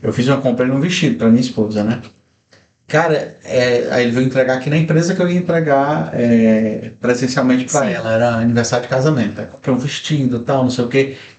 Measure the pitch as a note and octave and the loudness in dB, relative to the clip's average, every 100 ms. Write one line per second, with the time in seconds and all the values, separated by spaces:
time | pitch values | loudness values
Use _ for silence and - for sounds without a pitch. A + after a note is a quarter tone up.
0 | A#2+ B2+ B2+ C3+ B2+ A#2 B2+ C3+ F3 - | -4 -2 0 2 0 0 0 0 0 0
1 | D3 A2+ A2+ A#2 B2+ - G#2+ G#2+ G#2+ A#2 | 0 2 4 4 2 -2 -2 -2 -2 -4
2 | - - _ _ _ _ _ _ - D#3 | -8 -20 _ _ _ _ _ _ -4 0
3 | E3 D3 - - - B2+ B2 A#2+ A#2 B2+ | 2 0 -4 -12 -4 0 2 0 0 0
4 | A#2+ A#2+ C3 B2+ B2+ C3 D3 D#3 D#3+ E3 | 0 0 0 2 0 0 0 0 2 2
5 | E3+ F3+ F3 F3+ E3+ E3+ D#3 C#3 C#3+ D3+ | 2 0 0 0 0 0 2 2 2 -2
6 | D#3+ - A#2+ A#2 A2 A2 A2 G#2+ A2+ - | -4 -2 2 4 4 4 0 -4 -8 -4
7 | B2 B2 C3 C#3+ B2+ B2+ B2+ - A2 F2 | -2 0 -2 0 2 0 0 -2 -2 -2
8 | A2+ A2+ A#2+ A#2 A#2 A#2 A2+ B2 - C3 | -2 0 0 2 0 0 0 -2 -2 0
9 | D3 C#3 G2+ - A2+ - - B2 C#3 - | 0 0 -2 -6 -12 -8 -4 -2 -2 -8
10 | - D3+ B2+ A#2+ A#2 C3+ B2+ - A#2 C3+ | -4 -2 0 -2 -2 0 0 0 0 0
11 | C3+ - - | 0 -4 -18